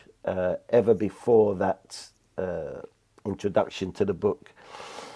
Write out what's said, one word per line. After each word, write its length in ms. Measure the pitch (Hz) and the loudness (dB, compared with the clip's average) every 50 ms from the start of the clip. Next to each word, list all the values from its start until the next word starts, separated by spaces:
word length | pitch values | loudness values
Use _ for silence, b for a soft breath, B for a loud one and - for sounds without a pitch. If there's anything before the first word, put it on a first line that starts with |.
| - - _ _ - | -20 -20 _ _ -6
uh, 300 | - 92 92 90 90 87 - - - | -6 -4 -2 -2 -2 -2 -4 -4 2
ever 240 | 117 120 104 113 113 | 4 4 6 6 4
before 600 | 87 107 95 - - - - 120 110 107 104 98 | 4 2 -2 -4 -6 0 4 6 6 6 6 2
that, 520 | 90 98 95 - - _ _ - - - - _ _ _ _ _ - | 0 0 -2 -2 -4 _ _ -18 -18 -18 -20 _ _ _ _ _ -6
uh, 420 | 92 92 87 82 78 69 69 - - - _ _ _ _ _ _ _ | -6 -4 -4 -6 -6 -8 -10 -12 -14 -18 _ _ _ _ _ _ _
introduction 640 | 104 98 - - 104 90 107 101 - - - 98 92 85 | -6 -6 -2 -4 0 2 2 0 0 -2 -6 -6 -6 -2
to 140 | - 101 | -2 0
the 80 | 98 95 | 0 0
book, 400 | 78 - 104 - - - - b b b b b b b b b b b b b | 0 0 0 0 -2 -8 -18 b b b b b b b b b b b b b